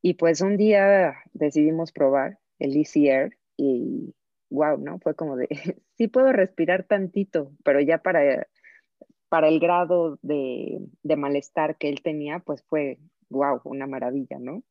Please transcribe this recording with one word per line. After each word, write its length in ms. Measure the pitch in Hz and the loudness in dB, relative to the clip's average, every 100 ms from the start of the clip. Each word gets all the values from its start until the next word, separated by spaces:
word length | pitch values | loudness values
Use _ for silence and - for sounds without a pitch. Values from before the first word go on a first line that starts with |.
Y 120 | 180 | 0
pues 280 | 170 170 156 | 2 0 2
un 160 | 190 202 | 0 2
día 600 | 214 202 196 196 175 - _ | 4 4 6 4 2 -2 _
decidimos 580 | - 151 151 151 160 165 | -4 0 2 2 0 -6
probar 480 | - 139 135 135 - _ _ | 0 0 2 -2 -8 _ _
el 180 | 139 143 | -2 0
Easy 320 | 151 156 147 | 0 2 4
Air 280 | 131 160 _ _ - | 4 0 _ _ -4
y 580 | 139 123 - - - _ _ _ _ | -2 -2 -4 -8 -10 _ _ _ _
guau, 280 | 135 151 143 | -2 -2 -2
¿no? 220 | 143 180 | -6 -6
Fue 140 | - | -6
como 220 | 151 156 131 | -4 -6 -6
de, 140 | 131 | -6
<laughs> 340 | 151 175 - _ _ | -6 -8 -12 _ _
"Sí 100 | 226 | -2
puedo 240 | 254 262 | 4 4
respirar 540 | 233 190 - 165 185 - | 4 0 0 0 0 0
tantito", 680 | 202 190 202 196 165 143 147 | -2 0 -4 -2 -4 -6 -4
pero 180 | - 139 | 0 2
ya 160 | 143 160 | 2 0
para, 480 | 185 170 143 131 - _ - - _ _ - _ _ | 2 2 2 0 -6 _ -20 -20 _ _ -20 _ _
para 200 | 165 156 | 2 4
el 100 | 160 | 4
grado 580 | 170 175 175 175 165 143 | 2 2 2 0 0 -6
de, 580 | 135 147 131 123 - - - _ | -6 -4 -4 -6 -8 -10 -12 _
de 120 | 147 151 | -4 -2
malestar 600 | 143 143 - - 156 160 | 0 -4 -4 -4 -4 -2
que 120 | 147 | -6
él 120 | 143 | -4
tenía, 380 | 170 151 147 170 | -6 -6 -8 -10
pues 240 | - 143 | -10 -12
fue, 340 | _ 156 143 123 151 _ _ | _ -4 -4 -8 _ _ _
guau, 320 | 135 143 127 147 | -2 -2 -2 -6
una 220 | 139 135 | -10 -8
maravilla, 520 | 135 123 139 127 139 | -6 -6 -6 -8 -12
¿no? 240 | 123 180 - | -12 -14 -16